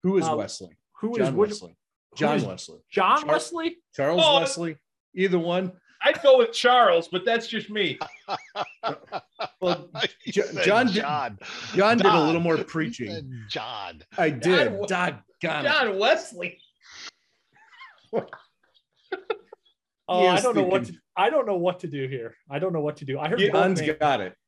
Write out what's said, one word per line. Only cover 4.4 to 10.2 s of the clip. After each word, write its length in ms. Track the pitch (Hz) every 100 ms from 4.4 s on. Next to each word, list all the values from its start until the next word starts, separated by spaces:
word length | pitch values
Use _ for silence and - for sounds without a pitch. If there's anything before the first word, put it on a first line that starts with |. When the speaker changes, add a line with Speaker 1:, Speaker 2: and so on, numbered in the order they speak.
Speaker 1:
Wesley. 360 | 165 170 170 156 _ _ _
Either 240 | 185 190 180
one. 340 | 170 180 185 - _ _ 254
Speaker 3:
I'd 140 | 311
go 140 | 285 262
with 160 | 233
Charles, 560 | - 247 247 220 170 165
but 160 | 180
that's 220 | 202 226 226
just 240 | 220 -
me. 280 | 208 180 127
Speaker 4:
<laughs> 60 | - - - 190 - - - - 226 147 - 202 _ _ 220 _
Speaker 1:
Well, 280 | 180 151 - - - -